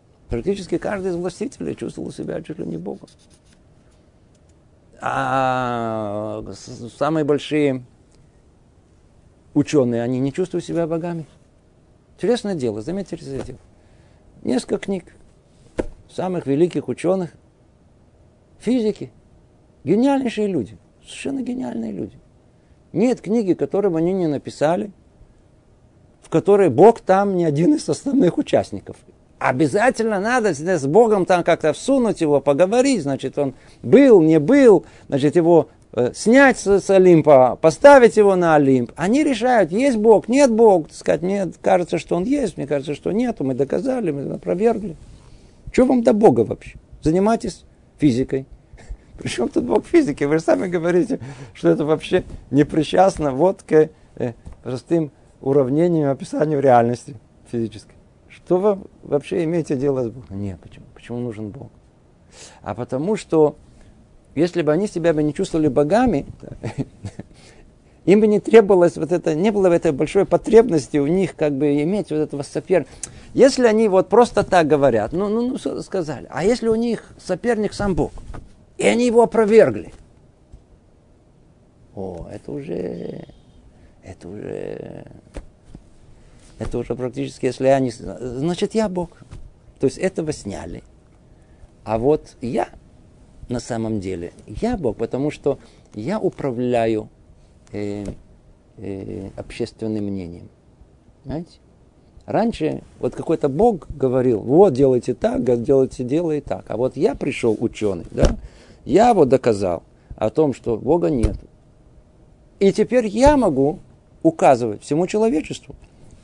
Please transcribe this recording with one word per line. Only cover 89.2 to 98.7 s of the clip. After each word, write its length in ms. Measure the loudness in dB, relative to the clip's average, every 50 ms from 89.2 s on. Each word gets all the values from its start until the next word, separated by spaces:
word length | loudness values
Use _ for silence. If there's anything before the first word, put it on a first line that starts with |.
| -20 -20 -20 -18 -18 -20 -20 _ _ -20 _ _
То 60 | -2
есть 120 | -2 -2
этого 360 | -2 -4 -4 -4 -4 -6 -6 -8
сняли. 500 | -8 -10 -12 -10 -10 -12 -12 -14 -16 -18 -20 _ _ _ _ _ _ _ _ -20 -20 _ _ -20 _ -20 -20 _ _ -6
А 140 | -4 -4 0
вот 360 | 0 0 0 0 -4 -10 -18 -12
я, 280 | -10 -6 -6 -4 -6 -6 -10 -16 -20 -20 -20 -20 -20 -20 _ _ -20 -20 -20 -20 -12 -10
на 100 | -8 -8
самом 400 | -8 -8 -8 -6 -6 -6 -6 -6
деле, 340 | -6 -8 -8 -8 -10 -12 -16 -18 -20
я 300 | -18 -8 -6 -4 -4 -4
Бог, 200 | -4 -4 -4 -4
потому 320 | -4 -6 -6 -4 -4 -4 -6
что 300 | -6 -4 -4 -4 -4 -4 -8 -20 _ _ _ _ -14
я 260 | -10 -8 -6 -6 -4
управляю, 880 | -4 -6 -6 -6 -6 -6 -4 -4 -2 -2 0 0 0 0 -2 -2 -6 -8 -16 _ _ -20 -20 _ _ _ _ _ _ -14
э, 340 | -12 -10 -8 -8 -8 -8 -10 -12 -12 -14 -18 _ _ _ _ _ _ _ _ _